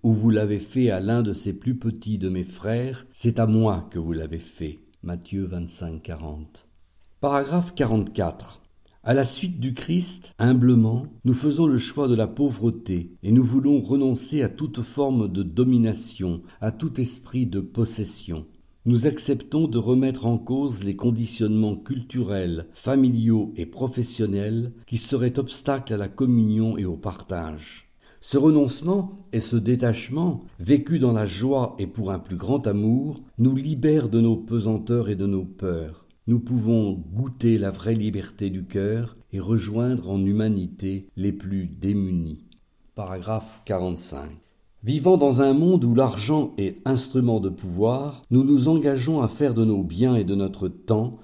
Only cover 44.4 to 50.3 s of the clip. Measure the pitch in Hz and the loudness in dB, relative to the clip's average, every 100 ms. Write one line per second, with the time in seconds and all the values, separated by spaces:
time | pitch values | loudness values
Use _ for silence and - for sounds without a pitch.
44.4 | _ _ _ _ 107 151 170 180 143 127 | _ _ _ _ -4 2 4 6 6 6
45.4 | 135 139 170 180 120 120 131 104 107 151 | 6 6 6 4 4 4 4 0 0 0
46.4 | 127 - 98 - 131 131 - 127 120 110 | 0 -2 -6 -4 -2 -2 0 2 2 2
47.4 | 95 90 95 87 110 127 147 127 _ 123 | 0 -4 -6 0 2 2 -4 -10 _ 4
48.4 | 135 147 131 160 143 135 123 156 113 - | 6 6 6 4 2 0 0 0 0 2
49.4 | 143 113 113 101 87 85 127 120 92 | 0 4 4 2 0 0 2 4 2